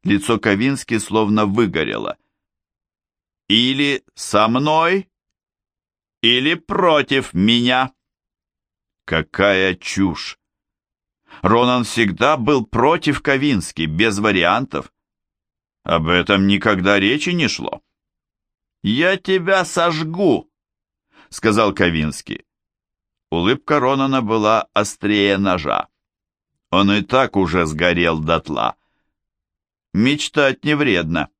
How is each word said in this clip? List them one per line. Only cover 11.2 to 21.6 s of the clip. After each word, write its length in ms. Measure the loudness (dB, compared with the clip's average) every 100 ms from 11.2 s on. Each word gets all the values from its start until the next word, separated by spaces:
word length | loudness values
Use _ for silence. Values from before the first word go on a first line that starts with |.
| _ -6
Ронан 440 | 0 2 2 0 -2
всегда 500 | -2 -2 0 0 0
был 300 | 0 0 0
против 560 | 0 0 0 -2 -2
Ковински, 600 | -2 0 0 -2 -4 -6
без 360 | -6 0 0 2
вариантов. 720 | 0 2 2 0 -2 -8 -10 _ _ _ _ _ _ _ _ _
Об 260 | -2 -2 2
этом 360 | 0 2 2 2
никогда 540 | 2 0 0 2 2
речи 300 | 2 0 -2
не 180 | -2 -2
шло. 340 | -4 -8 -10 _ _ _ _ _ _ _ _ _ _
«Я 320 | -4 0 0 0
тебя 480 | 0 -2 2 0
сожгу», 880 | 0 0 -2 -2 -6 0 2 2 -2 _ _ _ _ _ _ _ _
сказал 440 | -2 0 2